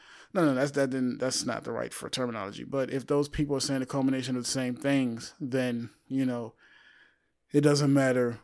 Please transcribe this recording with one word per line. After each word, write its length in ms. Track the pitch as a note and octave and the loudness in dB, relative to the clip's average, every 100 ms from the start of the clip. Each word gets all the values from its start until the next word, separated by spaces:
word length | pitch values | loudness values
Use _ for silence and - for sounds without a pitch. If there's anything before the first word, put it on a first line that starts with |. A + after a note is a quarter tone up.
| - - - | -20 -20 -4
no, 140 | G3 D#3 | 2 4
no, 80 | |
that's, 180 | C3 C#3+ | 4 2
that 200 | C#3 C3+ | 2 0
didn't, 260 | C3 B2+ - | 0 -2 -2
that's 280 | B2+ - A2 | -2 -2 -2
not 180 | A2+ | -4
the 80 | - | -6
right 220 | A#2 A#2+ | -6 -6
for 140 | - - | -8 -6
terminology. 560 | C3+ B2 A2+ G2 - | -4 -4 -4 -8 -10
But 280 | A#2+ C3+ B2 | -6 -4 -2
if 160 | C3 B2 | -4 0
those 200 | C#3+ C#3+ | 0 2
people 280 | - C#3+ C#3 | 0 0 0
are 60 | |
saying 200 | - C3+ | 0 -2
a 60 | B2+ | -2
combination 480 | C#3 C3+ C3 B2+ B2+ | 0 2 0 -2 -4
of 80 | |
the 60 | B2 | -2
same 260 | C3+ B2 A#2+ | -2 -2 -2
things, 580 | C#3 C#3 B2+ A2+ - - | 0 2 0 -4 -10 -10
then, 500 | C3+ B2+ B2+ A#2+ A#2+ - - | -4 0 0 -2 -6 -14 -4
you 160 | C3+ | 0
know, 300 | C3 A#2+ A#2 - _ - - - _ _ _ _ _ | 0 -2 -6 -14 _ -20 -20 -20 _ _ _ _ _
it 100 | D3 | 4
doesn't 300 | D3 C#3+ C#3+ | 4 4 4
matter 480 | C#3 C3 B2+ A#2+ A2 | 4 4 4 2 -2